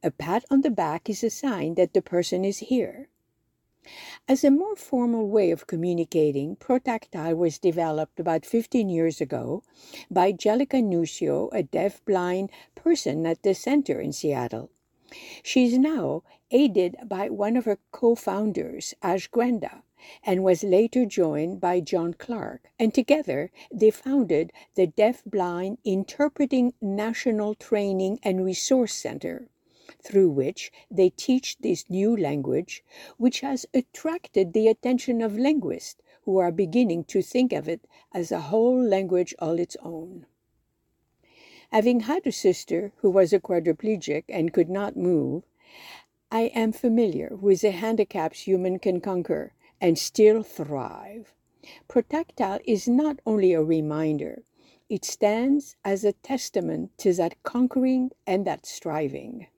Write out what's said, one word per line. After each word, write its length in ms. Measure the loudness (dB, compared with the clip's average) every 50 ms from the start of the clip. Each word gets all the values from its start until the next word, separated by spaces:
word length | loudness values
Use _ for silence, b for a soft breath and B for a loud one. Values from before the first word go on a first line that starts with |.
A 100 | -2 -4
pat 340 | -4 _ -6 -2 -2 -2 0 2
on 120 | 2 2
the 80 | 2 2
back 400 | 0 0 -2 -2 -2 -4 _ -6
is 140 | -6 -4 -4
a 60 | -4
sign 460 | -4 -4 -4 -4 -4 -2 -4 -4 2
that 180 | 2 2 4 _
the 80 | 0
person 440 | -2 0 -2 -2 0 0 -2 -2 -2
is 140 | -2 -4 -6
here. 500 | -4 -2 0 0 0 -2 -6 -14 -20 _ _ _ _ _ _ _ _ _ _ _ _ _ _ _ B B B B B B B B B 0
As 160 | 0 4 6
a 80 | 6
more 240 | 6 6 4 0 -4
formal 520 | -8 -8 -4 -2 0 0 0 0 0 -2 0
way 240 | 2 2 2 2
of 160 | 0 -2 -4 -8
communicating, 880 | -6 -4 -2 -2 0 -2 -2 -2 2 2 2 2 2 -2 -4 -6 -8
Protactile 800 | -12 -4 -2 -2 0 0 -2 -6 -6 -6 _ -10 -8 -4 -4 -2
was 240 | 0 0 0 0 0
developed 600 | 0 0 0 2 -2 -2 -2 -2 -4 -6 _ -8
about 260 | -4 -2 -2 -2 -2
fifteen 440 | -2 -2 -2 -2 0 0 0 0 0
years 300 | 0 0 0 0 0 -2
ago 440 | -6 -4 -4 -6 -4 -6 -6 -8 -8 B B B B B B B B B
by 220 | 0 2 2 2
Jellica 500 | 0 0 0 0 2 2 0 0 0 0
Nuccio, 680 | 2 2 2 0 0 -2 -4 -4 -2 -2 0 0 -2 -2
a 120 | -2 -4 -4
deaf-blind 840 | -2 -2 -2 -2 -2 -2 -4 _ -2 0 0 0 0 -2 -2 -4 -6 B B B B B
person 500 | -4 0 0 0 2 0 -4 -4 -2 -2
at 180 | -2 -2 0 _
the 100 | 0 0
center 460 | 0 0 0 0 0 2 0 -2 -4
in 140 | -4 -6 -8
Seattle. 560 | -4 -2 -2 -2 0 -2 -4 -6 -8 -10 -12 _ _ _ _ _ _ B B B B B B B B B
She 220 | 0 2 4 4
is 120 | 4 4 4
now 460 | 2 2 2 -2 -2 -2 -4 -6 _ b b b b _
aided 460 | 2 4 4 4 4 2 2 2 0 -6 -12
by 240 | -10 -6 -6 -6 -6
one 280 | -4 -2 -2 0 0 0
of 80 | 0
her 140 | 0 -2 -4 _ _
co-founders, 1000 | -12 0 2 2 2 4 0 -4 -2 -2 -2 -2 -2 -4 -6 -6 -8 -12 -12 -12 -14 _
Ash 280 | -4 -2 -2 -2 -2 -4
Granda, 540 | -2 0 0 0 0 -2 -4 -8 -12 -14 _ _ B B B B B B B
and 200 | -2 0 2 4
was 200 | 4 2 2 4
later 420 | 4 4 4 4 4 2 0 0
joined 540 | 0 2 0 0 2 2 -2 -4 -4 -6 -4
by 220 | -2 0 0 0
John 320 | -2 -2 -2 -2 -2 -2 -6
Clark, 560 | _ -10 -10 -8 -8 -8 -10 -10 -14 _ _ _ _
and 140 | 0 2 2
together 580 | 2 4 4 2 2 2 -2 -2 -2 -2 -6 B B B B
they 200 | -4 4 4 4
founded 600 | 4 4 -4 0 2 2 2 2 2 0 0 -2 B B B B _
the 120 | 0 0 0
Deaf-Blind 920 | 4 2 2 2 2 -2 _ -6 -4 -2 -2 -2 -4 -4 -6 -6 -8 -6 _
Interpreting 880 | -2 -2 -2 -2 -6 -4 -2 -2 -2 _ -2 -2 0 2 2 2 0 -2 _
National 720 | -6 -6 -4 -4 -4 -4 -4 -4 -2 -2 -2 0 -2 -4 -6
Training 680 | _ -4 -2 0 0 0 0 0 0 0 -2 -2 -2 -2
and 220 | -2 0 0 0
Resource 480 | -2 -2 -4 0 2 2 2 2 0 -4
Center, 560 | -8 -10 -10 -10 -8 -10 -10 -10 -10 -14 -20 _ _ _ b b b b b b b _
through 260 | 0 2 4 4 4
which 420 | 4 2 -2 -2 -4 -8 -12 -16 b b b b
they 180 | 0 2 2 2
teach 480 | 2 -2 0 0 0 0 0 -4 -14 _
this 320 | -4 -4 -4 -4 -4 _
new 260 | -2 0 2 2 2
language, 680 | 2 0 -2 -2 -4 -2 -2 -2 -2 -2 -4 -12 -18 B B B B B B B B
which 220 | 0 0 0 0
has 260 | -6 -4 -6 -6 -8 -2 _
attracted 800 | -2 -2 _ _ -8 -6 -6 -6 -6 _ -4 _ 0 0 2 2
the 140 | 4 4 4
attention 540 | 4 _ 0 -2 -2 -2 0 -2 -2 -2
of 160 | -2 -2 -2 0
linguists 600 | 0 0 0 0 -2 -4 -6 -8 -10 -16 -20 _ b b b b b
who 140 | 0 2 2
are 140 | 2 2
beginning 520 | 0 0 -2 0 2 2 2 2 2 -2 -6
to 180 | _ -2 -2
think 300 | -2 0 0 0 0 2
of 160 | 0 -4 -4 -6
it 140 | -8 -8 _ b b b b b _
as 180 | -6 -4 -4
a 100 | -4 -6
whole 400 | -4 -2 0 2 4 4 4 2
language 520 | 2 2 2 2 0 0 0 0 0 0 -4 -6
all 180 | -4 -2 0 -2
its 180 | -2 -4 -6 -16
own. 440 | -14 -12 -12 -12 -12 -14 -16 -20 -20 _ _ _ _ _ _ _ _ _ _ _ _ _ _ _ _ _ _ _ b b b b b b b b b b
Having 300 | 0 2 4 4 2 2
had 260 | 0 0 -4 -2 -2 -4
a 40 |
sister 600 | -6 0 2 0 0 0 -2 -6 -4 -4 -4 -6 _ _
who 120 | 0 2
was 240 | 6 6 4 4 4
a 60 | 0
quadriplegic 840 | 0 0 -2 -2 0 0 -2 -2 0 -4 -4 -4 -4 -6 -6 -6 -6 -8
and 240 | -4 -2 -2 -2 2
could 160 | 0 0 0
not 260 | 0 -4 -4 -4 -4
move, 480 | -2 0 2 2 2 0 0 -4 -6 -8 _ B B B B B B B B B B B B _ _ _ _
I 200 | -2 -2 -2 0 0
am 200 | 0 -2 -2 -2
familiar 600 | 0 0 2 2 4 2 2 0 -2 -6 -6 -10
with 260 | -2 4 4 4 6
the 100 | 4 0
handicaps 720 | 0 0 -4 -2 0 0 0 -2 0 -4 -4 -4 -4 -6
human 380 | -2 0 0 0 2 0 -2 -2
can 220 | 0 0 -2 0
conquer 520 | -2 -4 -4 -4 -2 -2 -4 -4 -4 -10 _ b b b b b
and 160 | 2 2 2 2
still 460 | 0 -6 _ 6 8 8 8 6 0
thrive. 920 | -6 -8 -10 -8 -6 -6 -6 -6 -8 -10 -12 -16 -16 -16 -18 -18 _ _ _ _ _ _ B B B B B B B
Protactile 720 | 0 0 0 _ -2 -4 -4 _ -4 -4 -4 -4 -4 -6 -2
is 220 | -2 -2 0 2 2
not 320 | 2 2 2 2 -2 -4 _
only 280 | -2 0 4 4 4 4
a 100 | 4 4
reminder, 800 | 2 2 0 0 -2 -2 -2 0 0 0 -2 -4 -8 -10 -12 -18 _ b b b b b b b b
it 140 | -8 -6 -6
stands 720 | -8 -4 0 0 2 2 2 0 0 0 0 -2 -6 -18 _ _
as 220 | -4 -4 0 0
a 80 | -2 -2
testament 800 | _ _ -6 -6 -6 -6 -4 _ -4 -4 -2 -4 -6 -8 -10 _ _
to 140 | 0 0 2
that 280 | 2 0 -2 -2 _ _
conquering 680 | -6 0 0 0 2 2 0 0 2 2 0 -2 -2 -6 _ _
and 200 | -2 -2 -2 0
that 200 | -2 -4 -6 _
striving. 840 | -16 -16 -10 -8 -6 -4 -2 -4 -4 -4 -8 -12 -12 -14 -16 -16 _ _